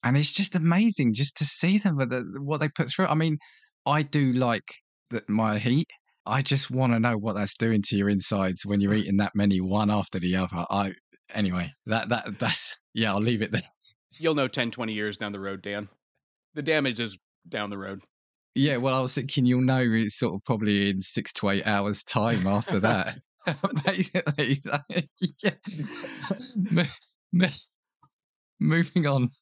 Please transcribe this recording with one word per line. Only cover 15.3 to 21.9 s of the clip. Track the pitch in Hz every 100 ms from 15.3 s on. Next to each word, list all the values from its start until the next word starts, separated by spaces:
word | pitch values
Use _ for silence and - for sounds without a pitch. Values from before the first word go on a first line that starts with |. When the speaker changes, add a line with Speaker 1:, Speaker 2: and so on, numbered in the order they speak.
Speaker 2:
the | 101
road, | 98 98
Dan. | 101 101 101 _ _ _ _ _ _
The | 151
damage | 147 156 139 113
is | 117 98 _ _ -
down | 110 104
the | 101
road. | 98 98 _ _ _ _ _
Speaker 1:
Yeah, | - 139 131
well, | 131
I | 131
was | 127
thinking | - 135 -
you'll | 123 127
know | 127 131
it's | 123 113 110 -
sort | 120 92
of |
probably | - 113 107 101 101
in | 95
six | 95 - 107
to | - 104
eight | 98 101
hours' | 104 101